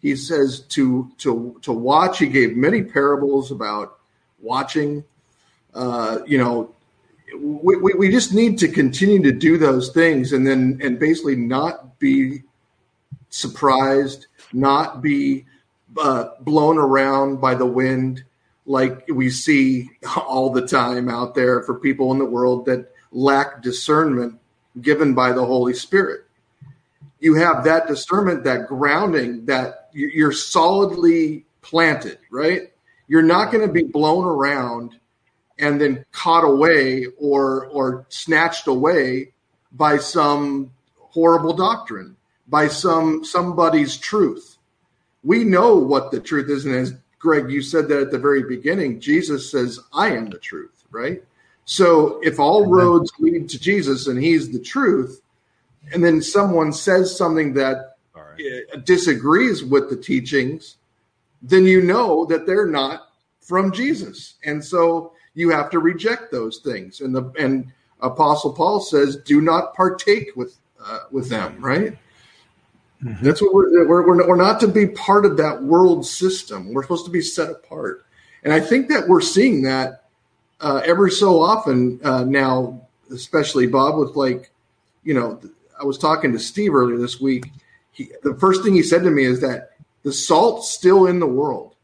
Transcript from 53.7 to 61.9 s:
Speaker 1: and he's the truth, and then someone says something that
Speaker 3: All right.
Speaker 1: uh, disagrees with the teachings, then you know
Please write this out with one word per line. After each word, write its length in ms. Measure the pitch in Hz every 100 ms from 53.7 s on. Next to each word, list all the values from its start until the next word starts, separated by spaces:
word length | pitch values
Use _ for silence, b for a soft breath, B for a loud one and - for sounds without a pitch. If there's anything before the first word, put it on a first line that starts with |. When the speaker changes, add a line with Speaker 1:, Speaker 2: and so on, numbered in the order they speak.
| 202 139 127 135
Speaker 1:
and 160 | 123
he's 300 | 156 160 127
the 80 | 117
truth, 600 | - 269 254 156 131 - _ _ _ _ _ _ 147
and 120 | 170
then 180 | 170 156
someone 500 | 151 202 202 170 156
says 460 | - - 185 180 -
something 360 | 170 160 147
that 420 | 135 131 131 - _ _
Speaker 3:
All 80 | -
right. 400 | 76 156 143 127 110
Speaker 1:
uh, 40 | 143
disagrees 880 | 127 180 175 123 131 175 254 175
with 260 | 127 139 135
the 60 | 123
teachings, 800 | - 131 127 143 127 160 - _ _ _ _ _ _ _
then 220 | 127 185
you 180 | 185 185
know 420 | 175